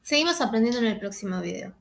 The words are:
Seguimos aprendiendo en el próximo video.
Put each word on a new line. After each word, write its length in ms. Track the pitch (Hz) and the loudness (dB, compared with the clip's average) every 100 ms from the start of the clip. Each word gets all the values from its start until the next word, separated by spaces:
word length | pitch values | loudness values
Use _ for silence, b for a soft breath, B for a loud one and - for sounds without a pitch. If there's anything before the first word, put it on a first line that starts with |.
Seguimos 400 | - 294 330 339 | 2 2 4 2
aprendiendo 380 | 233 226 233 240 | 2 2 2 2
en 60 | 226 | 0
el 140 | 196 | -2
próximo 420 | 202 196 196 185 | -6 -8 -6 -6
video. 320 | 175 185 - - | -6 -8 -10 -16